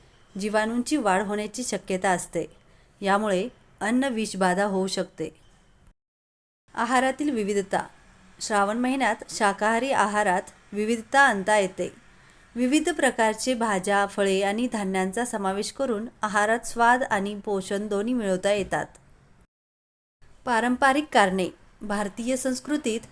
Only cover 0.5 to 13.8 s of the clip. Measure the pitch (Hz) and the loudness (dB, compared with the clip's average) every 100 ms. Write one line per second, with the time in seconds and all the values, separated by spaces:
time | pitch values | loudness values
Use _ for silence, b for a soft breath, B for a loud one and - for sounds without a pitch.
0.5 | 214 220 240 240 294 208 185 202 208 214 | 0 0 -2 -2 0 2 2 0 -4 -6
1.5 | 247 247 190 - 185 196 175 - 165 - | -8 -6 -6 -4 -2 0 0 -2 -6 -8
2.5 | - b b b _ 196 202 214 185 240 | -12 b b b _ 0 2 2 -2 -2
3.5 | - _ - 208 247 269 220 214 185 185 | -10 _ -6 0 0 0 -2 -4 0 2
4.5 | 180 202 190 190 190 185 - 185 - - | 2 0 0 -2 -4 -6 -8 -10 -12 -20
5.5 | _ _ _ - _ _ _ _ _ _ | _ _ _ -20 _ _ _ _ _ _
6.5 | _ _ - 233 254 262 269 294 233 196 | _ _ -6 0 2 2 0 -2 0 0
7.5 | 202 190 190 - - - - - - - | -2 -2 -4 -4 -14 -20 -20 -20 -12 -2
8.5 | 208 202 226 254 269 226 226 - - 208 | 0 2 0 0 0 0 -2 -6 0 0
9.5 | 196 208 226 269 226 208 208 208 185 - | 2 0 2 2 2 2 2 2 0 -2
10.5 | - _ 202 214 233 - 269 277 202 190 | -14 _ -4 -2 -2 2 4 6 4 2
11.5 | 214 185 185 175 - - b b b b | 2 2 -2 -8 -8 -20 b b b b
12.5 | 233 247 311 320 330 269 247 220 214 254 | -2 2 2 2 2 2 2 0 0 -2
13.5 | 240 226 190 | 0 0 0